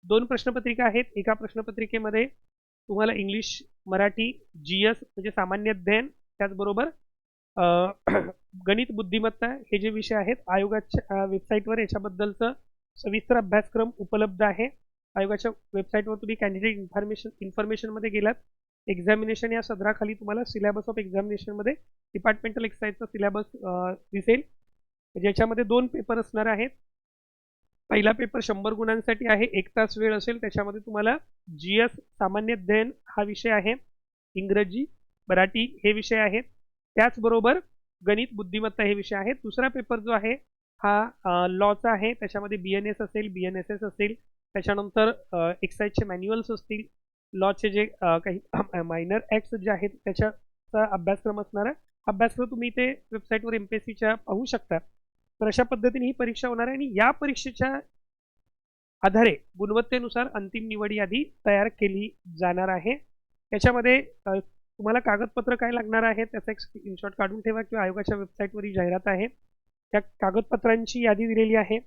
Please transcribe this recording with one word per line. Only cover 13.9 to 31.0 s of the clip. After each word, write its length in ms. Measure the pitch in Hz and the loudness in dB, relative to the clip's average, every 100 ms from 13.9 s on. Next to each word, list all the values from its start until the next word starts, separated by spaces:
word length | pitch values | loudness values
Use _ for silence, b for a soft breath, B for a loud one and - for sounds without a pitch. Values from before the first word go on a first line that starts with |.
| - | -4
उपलब्ध 440 | 190 214 214 185 | -4 0 0 2
आहे. 280 | 208 202 254 - _ _ _ 196 | 0 2 -6 -6 _ _ _ -4
आयोगाच्या 360 | 196 208 233 214 _ | -2 0 -2 -6 _
वेबसाईटवर 420 | 196 196 208 202 214 | -6 -2 -2 -2 -6
तुम्ही 200 | 214 220 | -6 -2
कॅन्डिडेट 420 | 202 190 220 202 | -2 0 -2 -2
इन्फॉर्मेशन, 520 | 185 202 208 214 220 _ | -6 -6 -4 -8 -10 _
इन्फॉर्मेशनमध्ये 680 | 190 202 214 220 220 214 220 | -8 -6 -4 -4 -6 -6 -2
गेलात, 260 | 208 208 233 _ _ _ _ - | 2 2 0 _ _ _ _ -6
एक्झामिनेशन 640 | 180 175 214 220 220 233 | -2 2 2 2 -4 -2
या 100 | 226 | -4
सदराखाली 520 | 226 202 202 214 214 | -4 -2 -2 0 -4
तुम्हाला 280 | 220 208 214 | -6 -4 -4
syllabus 520 | 233 214 208 208 208 | -4 0 0 0 -4
of 60 | 220 | -6
examination-मध्ये 760 | 190 190 202 208 - 208 202 302 - _ _ | -2 -2 -2 -6 -6 -4 -4 -4 -10 _ _
डिपार्टमेंटल 520 | 196 226 214 233 208 226 | 0 0 0 -4 -4 -6
एक्सरसाइजचा 400 | - 214 196 220 | -4 -6 -6 -10
सिलेबस, 400 | 214 202 202 214 254 | -2 0 0 -6 -10
अ, 280 | 196 180 180 | -6 -4 -4
दिसेल. 500 | 185 _ 196 208 247 - - _ _ _ _ _ 180 | -6 _ -4 2 2 2 -20 _ _ _ _ _ -2
ज्याच्यामध्ये 420 | 196 196 226 226 | 0 2 2 2
दोन 240 | 214 240 254 | 4 4 2
पेपर 300 | - 214 226 | -4 -4 -4
असणार 280 | 220 214 220 | -2 -2 0
आहेत. 240 | 208 254 - _ _ _ _ _ _ _ _ _ _ _ | 0 -2 -6 _ _ _ _ _ _ _ _ _ _ _
पहिला 220 | 208 208 | 4 4
पेपर 280 | 220 240 233 | 4 0 -4
शंभर 300 | 226 202 208 | -4 -2 -2
गुणांसाठी 540 | 220 220 226 220 220 233 | -2 0 0 0 -2 2
आहे, 180 | 208 226 | 4 4
एक 140 | 196 - - | 0 -2 0
तास 220 | 220 214 | 0 2
वेळ 200 | 220 214 | 0 0
असेल. 240 | - 233 | -2 -4
त्याच्यामध्ये 400 | 214 - 202 208 220 | -4 -4 -4 -8 -6
तुम्हाला 320 | 208 | 0